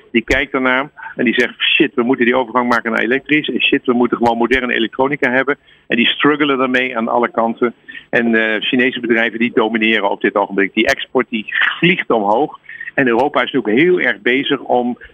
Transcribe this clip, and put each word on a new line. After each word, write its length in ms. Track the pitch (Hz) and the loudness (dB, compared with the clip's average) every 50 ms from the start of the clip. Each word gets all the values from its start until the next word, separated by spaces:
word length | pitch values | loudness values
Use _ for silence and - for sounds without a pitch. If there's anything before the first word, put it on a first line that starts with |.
| - - | -10 -4
die 100 | - 117 | -2 -2
kijkt 300 | 107 - 135 131 143 135 | 0 0 0 0 0 -2
daarnaar 380 | - 135 127 127 127 131 139 147 _ - - - - | -2 0 0 2 2 0 -2 -4 _ -16 -18 -12 -6
en 100 | - 127 | -2 -2
die 80 | 120 107 | 0 2
zegt: 200 | - 120 107 - - | 2 0 0 -2 -2
"Shit, 340 | - - - - - 127 - | -2 0 2 2 2 0 0
we 80 | - 117 | -2 0
moeten 220 | 120 135 127 123 | 0 2 2 2
die 100 | 113 123 | 2 2
overgang 340 | 131 131 110 110 127 123 120 | 0 0 0 -2 -2 0 2
maken 220 | 120 117 - 117 | 0 0 0 -2
naar 100 | 110 110 | -2 -2
elektrisch. 480 | 107 110 123 135 135 - 147 151 143 - | 0 0 0 -2 0 0 -2 0 0 -2
En 120 | 131 113 | -4 -2
shit, 240 | - - - 139 - | 0 0 0 0 0
we 80 | - 123 | 0 2
moeten 240 | 120 123 117 113 98 | 2 2 2 0 0
gewoon 200 | 117 120 117 117 | 0 0 2 2
moderne 360 | 117 113 123 131 123 123 120 | 0 0 0 0 0 -2 -2
elektronica 580 | 117 113 107 - - 131 139 147 143 - 127 | -2 -2 -2 -2 -2 -2 -2 -2 -2 -2 0
hebben." 260 | 123 131 135 135 143 - _ _ - _ _ - | 0 0 0 0 -2 -4 _ _ -20 _ _ -4
En 100 | 123 120 | 0 0
die 100 | 117 113 | 2 0
struggelen 500 | - - - 143 151 143 151 147 139 123 | 0 0 0 0 2 2 0 0 0 0
daarmee 400 | 131 127 127 127 127 127 127 117 | 0 0 0 0 -2 -2 -2 -4
aan 100 | 113 123 | -2 0
alle 240 | 123 120 120 113 | 0 0 0 0
kanten. 420 | - - 113 117 113 - 123 120 117 _ _ - - - - - | 0 0 -2 0 0 0 -2 -2 -2 _ _ -20 -20 -20 -10 -4
En, 260 | - 120 120 117 113 | -2 0 2 2 2
eh, 260 | 110 113 110 110 104 | 2 2 2 0 -2
Chinese 380 | - - - 127 123 131 123 123 | -2 0 0 2 2 2 0 -2
bedrijven, 400 | 120 113 120 113 117 117 107 113 | -2 0 0 2 0 0 -2 -2
die 120 | 117 120 - | -2 0 0
domineren 560 | 131 113 110 113 113 110 110 113 110 98 101 | 0 0 0 0 0 2 2 2 2 0 -2
op 120 | 104 98 | -2 0
dit 140 | - 107 - | -2 0 0
ogenblik. 380 | 104 101 - 98 98 98 92 - | 0 -2 0 0 -2 -2 0 0
Die 120 | 110 110 - | 0 0 0
export, 380 | 135 - - - - 131 120 - | 0 -2 -4 -4 -2 -2 -2 -2
die 160 | - 110 104 - - - - - - - | -4 -8 -6 -4 -4 -2 -2 -2 -2 0
vliegt 300 | - 170 185 175 - - | 0 0 0 0 0 -2
omhoog. 500 | 131 113 104 101 107 117 147 165 - - _ - - - - - - | 0 0 2 2 0 0 0 -2 -6 -12 _ -20 -16 -16 -14 -10 -4
En 140 | - 139 123 | -2 0 2
Europa 360 | 117 113 131 147 - 139 123 | 2 2 0 0 0 -2 -2
is 80 | 113 | -2
nu 80 | - 139 | -2 -2
ook 100 | 110 107 | -2 0
heel 300 | 104 123 160 180 180 175 | 2 2 4 4 2 2
erg 220 | 143 127 117 98 | 0 -2 -2 -2
bezig 380 | 104 120 123 135 139 131 143 123 | 0 0 0 0 0 -2 -4 -4
om 380 | - - 127 123 120 123 120 - - - | -2 -2 0 0 0 -2 -4 -6 -10 -20